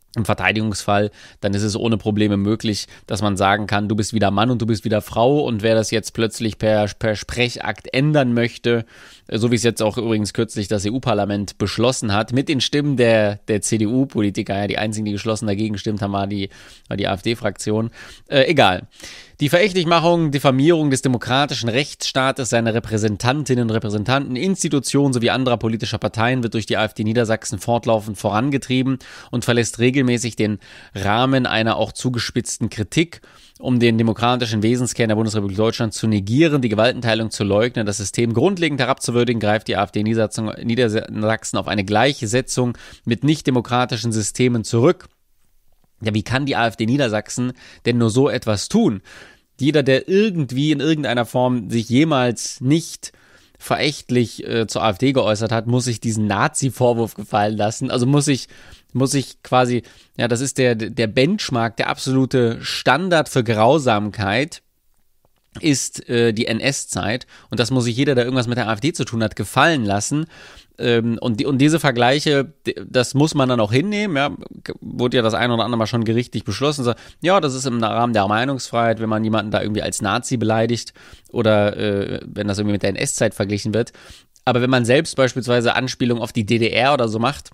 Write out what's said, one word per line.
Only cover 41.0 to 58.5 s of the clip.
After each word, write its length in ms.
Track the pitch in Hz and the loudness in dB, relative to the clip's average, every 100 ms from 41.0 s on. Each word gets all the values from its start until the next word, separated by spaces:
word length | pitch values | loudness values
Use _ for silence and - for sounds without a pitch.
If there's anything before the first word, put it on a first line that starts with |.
| - 107 107 110 - 104 | -4 -4 -2 -2 -2 -6
auf 80 | 90 | -2
eine 180 | 101 | -2
Gleichsetzung 920 | 98 104 135 - 110 120 127 - 123 117 - - | 0 2 2 0 -2 -2 -2 -2 -2 -2 -12 -12
mit 200 | - 117 | -4 0
nichtdemokratischen 880 | 143 151 - 127 - 123 120 117 117 | 2 0 2 0 0 -2 0 -2 -2
Systemen 500 | 110 101 - 127 120 | -2 -4 0 2 2
zurück. 460 | 104 117 139 180 - _ _ _ _ _ _ _ _ _ | 0 4 4 2 -4 _ _ _ _ _ _ _ _ _
Ja, 100 | 110 | -2
wie 100 | 107 | -2
kann 240 | - 127 143 | -2 -4 -2
die 80 | |
A 120 | 110 117 | 0 -2
F 100 | 98 | -2
D 100 | 110 | -2
Niedersachsen 640 | 139 123 107 - - 123 - - - | 0 0 -2 -4 -6 -6 -6 -18 -8
denn 140 | 113 120 | -2 2
nur 120 | 113 | 2
so 180 | 110 139 | 4 2
etwas 400 | 120 - 104 - | 2 -2 -2 0
tun? 320 | 214 208 98 - - - _ _ - | 2 2 0 -8 -20 -20 _ _ -4
Jeder, 260 | 131 151 | 0 2
der 240 | 131 131 - | 4 2 2
irgendwie 640 | 190 220 175 123 127 151 | 2 2 0 -4 0 0
in 80 | 143 | 0
irgendeiner 440 | 147 156 131 120 | 0 0 0 -2
Form 460 | 113 127 127 123 101 | -2 0 0 0 -2
sich 180 | 117 110 | -4 0
jemals 720 | 120 160 139 123 107 - - | 2 2 2 0 -2 -8 -6
nicht 520 | 127 160 - - - _ _ _ _ _ | 0 0 0 -14 -18 _ _ _ _ _
verächtlich, 880 | - 127 135 139 - 123 113 - | -6 0 0 -2 -2 0 0 -2
äh, 220 | 110 117 110 | -6 -2 -2
zur 160 | - | 0
A 80 | 110 | 0
F 80 | 95 | 2
D 140 | 131 | 2
geäußert 400 | 131 104 107 110 | 2 2 0 0
hat, 160 | 113 117 | -2 0
muss 160 | 123 | 0
sich 160 | 123 110 | 0 -4
diesen 260 | 117 107 107 | -2 -2 0
Nazi-Vorwurf 880 | 101 143 - 135 - 123 117 110 | 0 0 0 -4 2 2 2 -2
gefallen 420 | - 104 110 107 107 | -4 -4 0 0 0
lassen. 360 | 104 - 131 | -2 -2 -4
Also 120 | 127 | 0
muss 200 | 123 143 | 2 2
sich, 240 | 143 131 - | 2 -2 -4